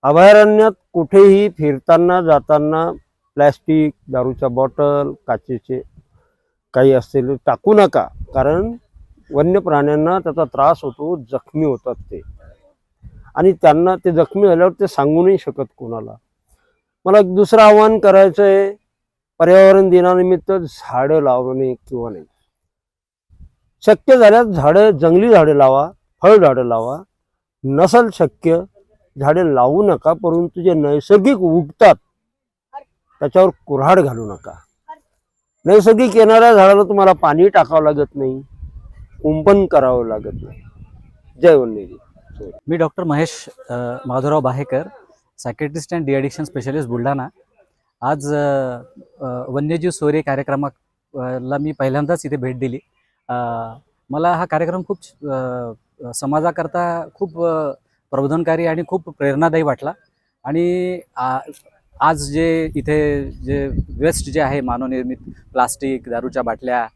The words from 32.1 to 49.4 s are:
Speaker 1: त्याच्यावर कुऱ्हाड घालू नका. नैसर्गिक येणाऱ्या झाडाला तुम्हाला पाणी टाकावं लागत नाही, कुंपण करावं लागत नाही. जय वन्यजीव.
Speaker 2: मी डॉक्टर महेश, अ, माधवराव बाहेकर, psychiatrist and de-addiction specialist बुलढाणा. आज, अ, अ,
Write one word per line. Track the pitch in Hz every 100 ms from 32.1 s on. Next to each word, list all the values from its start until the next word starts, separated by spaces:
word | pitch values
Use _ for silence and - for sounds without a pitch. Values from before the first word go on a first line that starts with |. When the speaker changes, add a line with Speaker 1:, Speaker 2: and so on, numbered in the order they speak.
| _ _ _ _ _ _ - _ _ _ _
Speaker 1:
त्याच्यावर | 147 185 185 - -
कुऱ्हाड | 139 139 185
घालू | 139 117 110
नका. | 95 95 92 _ _ _ 320 _ _ _ _ _ _
नैसर्गिक | 151 208 196 220 247 214
येणाऱ्या | 220 226 233
झाडाला | 214 190 202
तुम्हाला | 190 202 190
पाणी | 180 156 151 190
टाकावं | 196 156 160
लागत | 151 147 143
नाही, | 143 131 131 139 - - - - - - -
कुंपण | 151 156 156 202 190
करावं | 156 131 123 117
लागत | 110 104 -
नाही. | - - - _ - - - _ _ _
जय | 170
वन्यजीव. | 151 120 107 92 - _ _ _ - 101 - -
Speaker 2:
मी | 165
डॉक्टर | 160 -
महेश, | 170 147 160 - - _ _
अ, | 120 123 123 127
माधवराव | 123 143 151
बाहेकर, | 151 127 143 131 185 - _ _ _ _ -
psychiatrist | - 151 156 147 170
and | 139
de-addiction | 139 135 - 151
specialist | 139 120 143 127
बुलढाणा. | 120 123 139 127 _ _ _ _ _ _ _
आज, | 123 151 139
अ, | 147 143 139 131 120 120 _ _ _
अ, | 131 123